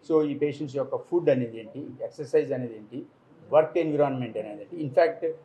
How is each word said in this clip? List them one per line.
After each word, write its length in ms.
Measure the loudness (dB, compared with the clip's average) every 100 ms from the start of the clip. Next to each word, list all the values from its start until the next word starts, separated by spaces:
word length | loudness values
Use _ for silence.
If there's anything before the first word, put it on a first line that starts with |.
| 4
So 120 | 4
ఈ 160 | 4 0
పేషెంట్స్ 380 | -2 -2 -6 -4
యొక్క 200 | -4 -6
ఫుడ్ 340 | -2 0 4
అనేది 300 | 2 2 -6
ఏంటి, 260 | -14 -12 -14 -10
ఎక్సర్సైజ్ 500 | -12 -10 0 2 2
అనేది 240 | -4 -6 -10
ఏంటి, 300 | -12 -14 -14 _ _ -20 2
వర్క్ 260 | 4 4 2
ఎన్విరాన్మెంట్ 600 | 0 2 2 0 -6 -6
అనేది 240 | -8 -10
ఏంటి. 140 | -14 -8
In 140 | 0
fact, 460 | 4 4 2 -6 -6